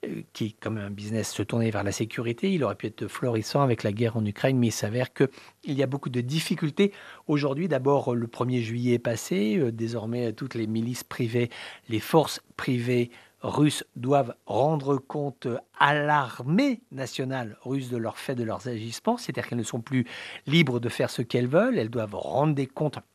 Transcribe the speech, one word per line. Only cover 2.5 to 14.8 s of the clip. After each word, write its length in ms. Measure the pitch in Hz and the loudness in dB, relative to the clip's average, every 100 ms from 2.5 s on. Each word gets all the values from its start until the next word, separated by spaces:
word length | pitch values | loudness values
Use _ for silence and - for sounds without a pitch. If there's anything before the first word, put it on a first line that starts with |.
il 120 | 185 | 2
aurait 100 | 120 | 0
pu 140 | - 113 | -2 -6
être 180 | - 104 | -6 -8
florissant 560 | - 131 113 107 143 | -2 0 0 0 2
avec 220 | 139 117 | 4 4
la 80 | 113 | 0
guerre 240 | 104 117 113 | 2 0 2
en 100 | 107 | -2
Ukraine, 320 | 101 139 131 | 2 2 4
mais 80 | 117 | 2
il 60 | |
s'avère 420 | - 107 117 123 | 2 -2 -2 -4
que 160 | - 135 - - _ | 2 0 0 -20 _
il 120 | - | -6
y 80 | 139 | 0
a 40 | 135 | 0
beaucoup 240 | 139 143 | -2 -4
de 100 | 120 | -4
difficultés 720 | 123 160 - 170 156 - 202 - - - - | -2 -2 0 -2 -2 2 2 2 -18 -18 -2
aujourd'hui. 400 | 151 143 139 180 | 0 2 0 0
D'abord, 440 | 135 131 143 127 | 2 4 4 4
euh, 40 | 120 | 0
le 100 | 117 | -2
premier 340 | - 123 127 | -2 0 0
juillet 380 | 113 120 123 120 | 0 0 2 2
passé, 600 | 123 113 - 185 214 202 | 2 -4 -2 0 2 2
euh, 120 | 127 | 2
désormais, 560 | 113 113 117 107 120 120 | 0 -4 -4 -4 -2 -2
euh, 60 | |
toutes 220 | 110 135 | -4 -6
les 120 | 120 110 | -4 -2
milices 380 | 110 117 123 | 0 -2 -4
privées, 460 | - - 120 120 120 - - - - | -10 -4 0 2 0 -4 -16 -18 -4
les 120 | 117 | -4
forces 420 | - 165 139 - _ - | 4 4 4 -4 _ -8
privées 540 | - 123 120 123 120 - - _ | -2 0 2 2 0 -4 -20 _
russes 420 | - - 147 - - - | -4 4 4 4 -8 -6
doivent 380 | 123 143 120 - | 2 4 2 -4
rendre 540 | - 101 143 156 | -2 2 4 2